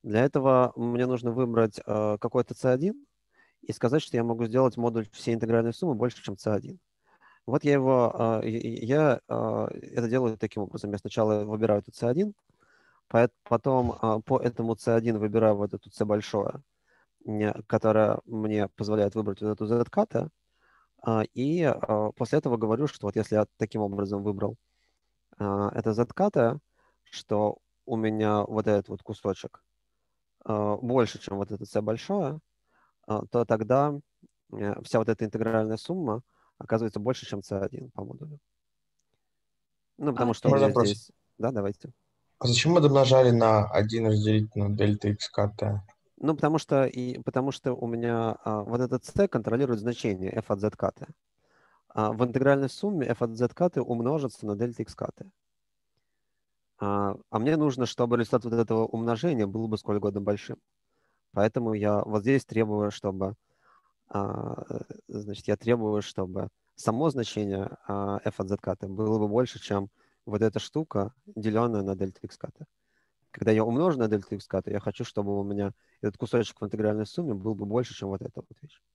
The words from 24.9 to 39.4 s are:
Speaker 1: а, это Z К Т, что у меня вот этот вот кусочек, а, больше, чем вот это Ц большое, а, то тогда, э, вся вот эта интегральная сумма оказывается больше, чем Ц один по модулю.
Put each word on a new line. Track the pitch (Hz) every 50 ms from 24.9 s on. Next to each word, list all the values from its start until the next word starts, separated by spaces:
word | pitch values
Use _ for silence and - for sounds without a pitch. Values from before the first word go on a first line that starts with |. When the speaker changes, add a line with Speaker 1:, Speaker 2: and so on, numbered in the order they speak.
| _ _ _ _ _ _ _ _ - _
Speaker 1:
а, | 104 101 98 101 101 104 -
это | - 107 113 107
Z | 113 120 - -
К | - 190 208
Т, | - - 117 117 131 151 _ _ _ _ _ _ _ _ _ _
что | - - - _ 107 104 104 104 - - _ _ _ _ _
у | - 117
меня | 110 110 110 107 107 110 107 107 104 101
вот | - 107 110 104 107
этот | 104 101 92 -
вот | 107 98 -
кусочек, | - 107 - - 104 95 - - - - _ _ _ _ _ _ _ _ _ _ _ _ _ _ _ _ _ _
а, | - 110 107 104 104 104 -
больше, | - 117 127 135 117 101 - -
чем | - - 98 98
вот | 98 -
это | 107 95 104
Ц | - - 107
большое, | 107 110 110 117 - - 196 208 170 135 151 156 _ _ _ _ _ _ _ _ _ _ _ _ _ -
а, | 107 104 104
то | 101 - 120 117
тогда, | - 113 107 110 107 127 139 143 147 143 143 _ _ _ _ _ _ _ _ _ _
э, | 110 107 104 104 - - -
вся | - - 117
вот | 110 113
эта | 110 - 113
интегральная | 107 - 107 113 113 113 110 110 110 110 110
сумма | - - 175 190 165 120 104 120 _ _ _ _ _ _ _ _
оказывается | - - 113 113 117 110 - 104
больше, | 104 123 131 - -
чем | - - 101
Ц | - - 107 95
один | 98 - - - 131 127
по | _ - 101
модулю. | - 127 131 151 156 147 143 _ _ _ _ _ _ _ _ _ _ _ _ _ _ _ _ _ _ _ _